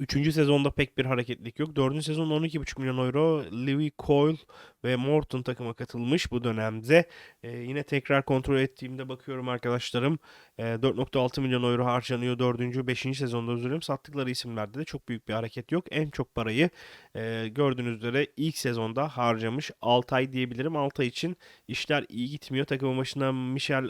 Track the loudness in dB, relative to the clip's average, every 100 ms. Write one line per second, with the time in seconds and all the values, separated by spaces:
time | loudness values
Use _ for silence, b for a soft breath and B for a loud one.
0 | -2 2 2 4 6 6 4 2 0 0
1 | 0 0 0 -4 -8 -4 -2 2 2 2
2 | -2 -2 0 2 0 -2 -6 -4 -2 0
3 | 0 4 4 2 -2 -4 0 0 0 -2
4 | 2 6 6 2 -6 B B B 0 2
5 | 4 2 2 -4 -4 -4 -6 -8 -8 -4
6 | 0 0 0 -2 0 0 -2 -2 4 4
7 | 4 B B B -12 -10 -6 -6 -2 -2
8 | 2 2 2 0 2 2 0 -4 -12 -10
9 | -10 -10 -8 -6 -4 -4 -2 -2 -2 0
10 | 2 0 B B B -8 -4 0 0 0
11 | 0 2 0 0 0 2 2 2 2 0
12 | 0 -2 -2 2 2 2 -2 -2 -2 -2
13 | -2 -2 -2 -2 -2 -2 -2 -4 -4 -6
14 | -6 -6 -4 -4 -6 -6 -6 -6 -8 -8
15 | -8 -8 -4 -4 -4 -8 -4 -4 -2 -4
16 | -2 -4 -4 -2 0 2 2 B B B
17 | B -8 -4 -4 -4 0 2 2 -2 -2
18 | -2 0 -2 0 -2 0 -2 0 -2 -2
19 | -2 2 2 2 0 -2 -6 -2 2 4
20 | 4 0 0 -2 -4 -2 -2 0 -2 0
21 | -2 0 -4 -6 b b b -6 0 0
22 | 0 -4 -6 -6 -4 -2 0 0 0 0
23 | -2 -2 0 0 -2 -2 0 0